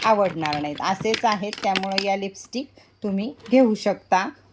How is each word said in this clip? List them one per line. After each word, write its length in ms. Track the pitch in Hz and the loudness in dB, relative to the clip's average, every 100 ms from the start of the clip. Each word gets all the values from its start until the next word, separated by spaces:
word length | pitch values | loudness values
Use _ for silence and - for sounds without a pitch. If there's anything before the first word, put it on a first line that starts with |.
आवडणार 580 | 226 214 190 160 156 147 | 2 4 2 0 -2 -2
नाहीत, 140 | 147 147 | -4 -4
असेच 400 | 165 190 220 220 | -2 0 0 0
आहेत. 280 | 233 208 202 214 | 0 0 -4 -4
त्यामुळं 400 | 208 190 196 196 | -2 -2 -2 -2
या 120 | 196 196 | -2 -2
लिपस्टिक 520 | 196 196 - 240 285 - _ _ | -4 -10 -10 -10 -10 -16 _ _
तुम्ही 300 | 208 196 226 - - | -4 -4 -4 -10 2
घेऊ 240 | 254 247 214 | 4 6 4
शकता 540 | 208 185 _ 185 196 - _ | -2 -4 _ 0 0 -8 _